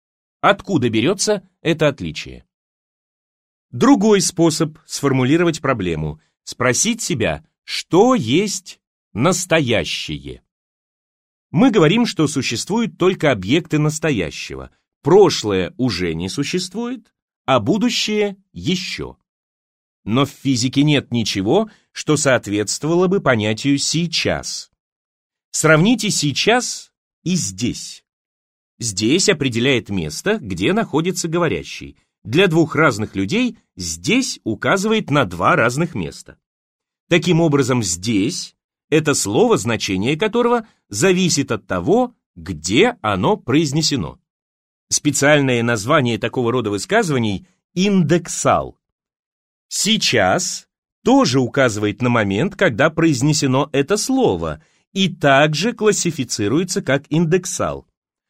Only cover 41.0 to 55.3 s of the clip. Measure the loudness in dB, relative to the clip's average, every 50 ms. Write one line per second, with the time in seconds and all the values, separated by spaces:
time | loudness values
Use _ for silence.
41 | 2 2 2 2 2 2 0 0 -2 -2 -4 -6 -4 -4 -4 -2 0 2 2 2
42 | 2 -2 -6 _ _ _ _ -16 -12 -10 -10 -8 -4 0 2 4 2 2 0 -2
43 | -4 -2 -2 0 0 0 0 -2 -2 0 0 0 0 0 -2 -2 -2 -2 -2 -4
44 | -4 -8 -10 -16 _ _ _ _ _ _ _ _ _ _ _ _ _ _ -6 -2
45 | -2 -2 0 2 4 4 4 4 4 2 2 2 2 0 0 -2 0 0 2 2
46 | 2 0 0 -2 -4 -4 -4 -2 -2 0 0 0 -2 -2 -4 -4 -4 0 0 0
47 | 0 0 0 0 0 -2 -2 -4 -8 _ _ _ _ _ _ 0 2 4 4 2
48 | 4 4 2 0 0 -4 -8 -2 0 2 2 2 0 -4 -12 _ _ _ _ _
49 | _ _ _ _ _ _ _ _ _ _ _ _ _ _ -8 -4 -2 0 0 0
50 | 0 0 2 2 2 2 2 0 -2 -6 -8 -12 -14 _ _ _ _ _ _ _
51 | _ 4 4 4 4 4 2 0 0 0 0 2 2 2 2 0 -2 -2 -2 0
52 | 0 0 2 2 2 2 0 0 -2 -2 -2 0 0 0 2 2 0 0 2 2
53 | 2 2 2 2 0 0 0 0 0 0 0 0 0 0 -2 -2 0 0 -2 -2
54 | 0 0 0 2 2 2 2 0 -2 -6 -6 -8 _ _ _ _ _ _ -2 -2
55 | 0 0 0 0 2 4